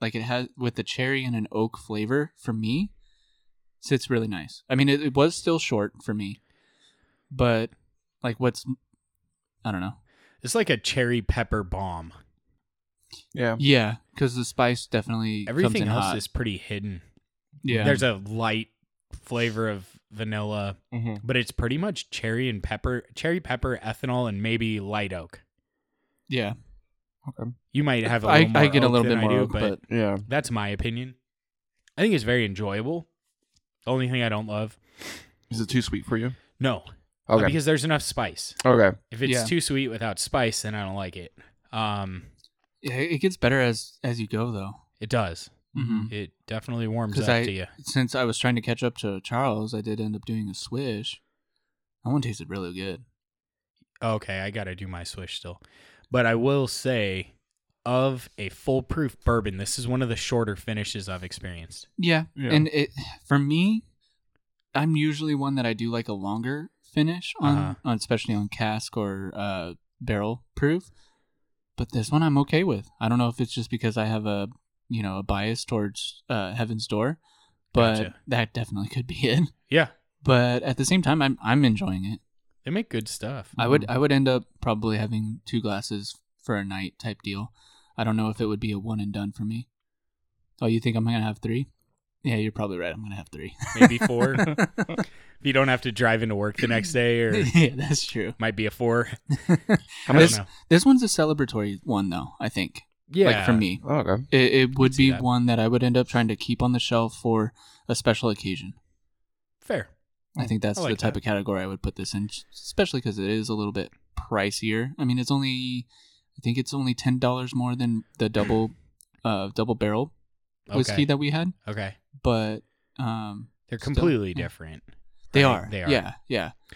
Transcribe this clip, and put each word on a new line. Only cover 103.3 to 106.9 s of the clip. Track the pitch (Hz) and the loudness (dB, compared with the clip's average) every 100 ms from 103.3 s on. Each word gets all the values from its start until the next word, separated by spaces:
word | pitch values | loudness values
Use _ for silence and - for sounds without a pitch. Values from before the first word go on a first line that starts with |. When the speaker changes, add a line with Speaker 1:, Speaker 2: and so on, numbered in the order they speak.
| 107 92 | 6 4
Speaker 1:
for | |
me. | 110 95 90 | 4 2 -2
Speaker 3:
Oh, | - 147 | -2 0
okay. | - 104 135 | 2 0 2
Speaker 1:
It, | 135 127 | 4 6
it | 135 127 135 | 6 4 4
would | 131 | 4
Speaker 2:
Could | 135 | 6
see | 135 | 4
Speaker 1:
be | |
Speaker 2:
that. | 120 | 4
Speaker 1:
one | 123 123 123 | 2 2 4
that | 113 | 4
I | 110 | 4
would | 123 | 4
end | 127 127 | 4 4
up | 123 | 2
trying | 120 113 | 2 2
to | 104 | 0
keep | - 120 | -2 0
on | 123 | 2
the | 120 | 0
shelf | - | 2